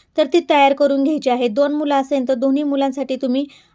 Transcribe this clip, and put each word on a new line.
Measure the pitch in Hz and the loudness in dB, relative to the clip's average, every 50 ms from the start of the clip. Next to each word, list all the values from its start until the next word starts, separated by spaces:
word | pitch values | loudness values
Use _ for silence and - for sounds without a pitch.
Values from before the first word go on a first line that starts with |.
| _ _ _ - | _ _ _ -2
तर | 302 | -2
ती | 262 - 339 330 - | 0 0 0 2 2
तयार | 320 285 277 277 277 | 4 4 4 4 4
करून | 277 294 277 277 269 277 | 2 2 0 2 2 0
घ्यायची | 294 311 294 - 262 | 0 -2 -2 -2 -2
आहे. | 247 247 247 240 | -2 0 -2 -2
दोन | 208 262 285 285 294 | 0 0 0 0 0
मुलं | 302 302 285 285 | -2 -2 0 0
असेल, | 269 269 269 294 277 254 247 | 0 0 0 -2 -2 0 -2
तर | 269 | -2
दोन्ही | 240 262 269 269 285 302 | -2 0 0 0 0 -2
मुलांसाठी | 285 277 277 277 277 262 285 262 254 262 | -2 -2 -2 -2 -2 -2 -6 -6 -6 -6
तुम्ही | 254 - 254 247 269 285 277 - - _ _ _ | -4 -4 -2 -2 -2 -4 -6 -10 -20 _ _ _